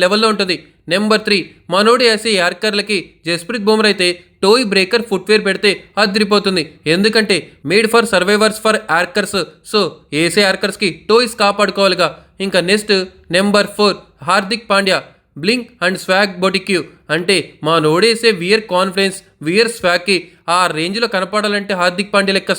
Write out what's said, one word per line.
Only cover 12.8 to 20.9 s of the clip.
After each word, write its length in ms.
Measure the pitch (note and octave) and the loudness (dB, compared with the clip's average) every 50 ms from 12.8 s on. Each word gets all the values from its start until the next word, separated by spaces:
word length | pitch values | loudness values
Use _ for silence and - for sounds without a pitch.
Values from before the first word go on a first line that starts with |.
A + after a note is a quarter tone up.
| G#3 - G3+ F#3+ F#3 F#3 - - _ _ E3 | 2 0 0 0 0 -4 -12 -20 _ _ 0
నెంబర్ 360 | F3+ G3 G3+ G3 G#3 G3 G3+ - - | 0 2 2 2 2 0 0 0 0
ఫోర్, 180 | G#3 G3+ F3+ - - _ _ _ C3+ D#3+ | 0 0 0 -2 -10 _ _ _ -4 0
హార్దిక్ 400 | F#3 G#3 G3 F#3+ A#3+ A3+ A#3 - G3 | 0 0 0 -2 -6 -8 -4 0 0
పాండ్యా 260 | G3 G3 F#3+ F3+ C#3 - - - _ _ _ _ C#3+ D3+ | 0 2 2 0 -2 -2 -8 -20 _ _ _ _ -4 -2
bling 180 | G3 B3 B3 A#3 - - _ F3 | -2 -2 -2 -4 -10 -8 _ -2
and 100 | F3+ F#3+ - | -2 -2 -2
swag 280 | - - F#3 F#3+ G#3 G3 F#3 F3 | -2 -2 0 0 0 0 -2 -2
boutique. 420 | F#3 F#3+ F#3+ F#3+ F#3+ - F#3+ E3 C3+ - - _ _ - D3 | -2 -2 -2 -2 -2 -2 -2 -2 -4 -6 -14 _ _ -4 -4
అంటే 200 | E3 F3 F#3 G3 E3+ - - - _ D3 | -4 0 0 0 0 -2 -6 -12 _ -2
మా 80 | D#3 E3 E3 D3+ | 0 2 2 2
నోడేసే 440 | D3+ D#3 F3+ G3+ A#3 A3+ A3 - A3+ G#3 E3 | 2 2 4 2 2 0 2 2 0 0 0
వియర్ 200 | F3 F3+ G#3 A3 G#3+ - F3+ | 0 0 0 0 0 0 0
కాన్ఫిడెన్స్, 440 | F3+ F#3+ F#3+ F3+ G3 G3 F#3+ F#3+ - - _ _ _ D3 | 0 0 0 0 -2 -2 -2 -2 -6 -16 _ _ _ -6
వియర్ 220 | D3+ F3+ G#3 A#3 - - | -2 0 2 0 0 -2
స్వాగ్‌కి 380 | - - F3 F3 F#3 F#3 G3+ G3 E3+ D#3+ - _ _ _ - E3+ | -2 0 0 0 0 0 -2 -2 -2 -4 -8 _ _ _ -2 0
ఆ 40 | F3+ F#3 E3+ D#3 | 0 0 0 -2
రేంజ్లో 320 | D#3 D#3+ F3+ | -4 -4 -4